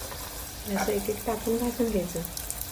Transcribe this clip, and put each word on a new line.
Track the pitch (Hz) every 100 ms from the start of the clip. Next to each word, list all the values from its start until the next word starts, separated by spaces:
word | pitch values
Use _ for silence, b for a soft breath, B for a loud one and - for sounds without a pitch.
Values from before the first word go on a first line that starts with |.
| - - - - - - - 190
असं | 190
एक | 202 202
एक | 208 -
टाकून | 220 220 233
भाजून | 240 240 226
घ्यायचं | 208 175 165 170 - - - -